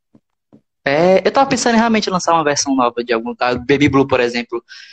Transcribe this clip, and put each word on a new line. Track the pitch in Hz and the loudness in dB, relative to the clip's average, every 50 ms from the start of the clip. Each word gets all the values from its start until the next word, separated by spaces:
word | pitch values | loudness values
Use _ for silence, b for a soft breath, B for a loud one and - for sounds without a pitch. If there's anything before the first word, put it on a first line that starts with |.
| _ _ _ _ _ _ _ _ _ _ _ _ _ _ _ _ _ | _ _ _ _ _ _ _ _ _ _ _ _ _ _ _ _ _
É, | 139 139 151 170 185 190 190 - - | -2 0 2 2 4 4 2 2 0
eu | |
tava | - 269 277 277 | 0 0 0 0
pensando | 277 233 - 247 233 | 0 -2 0 0 2
em | 220 | 2
realmente | 226 233 220 214 202 196 | 2 2 0 0 -2 -2
lançar | 190 175 - - 165 | -4 -4 0 0 0
uma | 165 156 | 2 2
versão | 147 143 - - 143 135 | 0 0 -2 -2 -2 0
nova | 131 123 120 120 - 120 | 0 0 0 -2 -4 -4
de | 120 117 | -2 -4
algum, | 113 117 120 120 | -4 -4 -6 -6
da | - 123 123 123 | -4 -2 -2 -2
Baby | 123 123 120 143 135 143 139 | -2 -2 0 0 2 2 2
Blue, | 127 139 139 139 | 2 2 2 2
por | 131 123 | 2 0
exemplo. | 123 120 117 120 120 - 120 117 B B B B B B | 0 0 -2 -6 -8 -8 -10 -12 B B B B B B